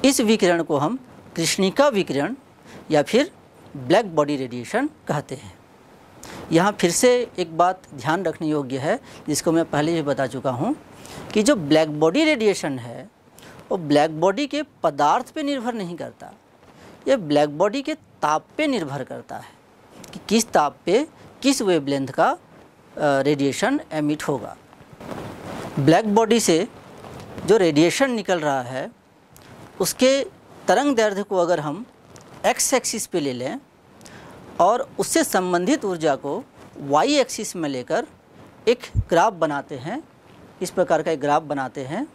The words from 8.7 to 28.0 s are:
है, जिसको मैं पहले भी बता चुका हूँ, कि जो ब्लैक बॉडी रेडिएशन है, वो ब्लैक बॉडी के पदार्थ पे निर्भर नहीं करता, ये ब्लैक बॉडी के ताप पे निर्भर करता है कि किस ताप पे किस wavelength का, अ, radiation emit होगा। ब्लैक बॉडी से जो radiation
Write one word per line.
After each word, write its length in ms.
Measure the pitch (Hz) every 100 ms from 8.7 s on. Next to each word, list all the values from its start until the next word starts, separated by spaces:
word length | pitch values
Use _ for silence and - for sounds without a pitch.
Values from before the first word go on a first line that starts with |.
| 131
है, 220 | 147 240 - - -
जिसको 240 | 143 -
मैं 140 | 165 160
पहले 280 | 147 151
भी 80 | 170
बता 260 | 147 135 135
चुका 240 | 127 131
हूँ, 240 | 120 190 302 - - - - -
कि 100 | 214
जो 120 | 214 285
ब्लैक 440 | 147 156 156 151
बॉडी 240 | 156 202
रेडिएशन 560 | 311 294 214 180 156 131
है, 320 | 120 127 202 _ _ - - - -
वो 60 | 202
ब्लैक 420 | 156 143 156 156
बॉडी 280 | 180 196 285
के 160 | 285 302 _
पदार्थ 480 | 170 143 147 208 247
पे 120 | 311
निर्भर 300 | 285 277 233
नहीं 240 | 233 180 170
करता, 340 | 123 110 - - _ _ - - - - -
ये 100 | 269
ब्लैक 400 | 160 147 147 147
बॉडी 240 | 202 247
के 120 | 277
ताप 520 | 311 _ _ 147 156 - -
पे 100 | 302
निर्भर 360 | 247 151 139
करता 340 | 127 127 - 123
है 140 | - - _ _ - - -
कि 60 | - -
किस 200 | 220 226
ताप 280 | 175 147 - -
पे 220 | 202 311 - - -
किस 200 | - 269
wavelength 460 | 208 170 139 139 135
का, 220 | 131 190
अ, 60 | 330 _ - - _ - -
radiation 840 | 151 135 135 147 139 127 208 285 -
emit 320 | 156 147 151
होगा। 340 | - 139 104 - - - - - - - - - - - - -
ब्लैक 360 | 139 165 220 202
बॉडी 240 | 226 233
से 280 | - 160 208 - - - - - - - -
जो 120 | 220
radiation 540 | 175 147 170 -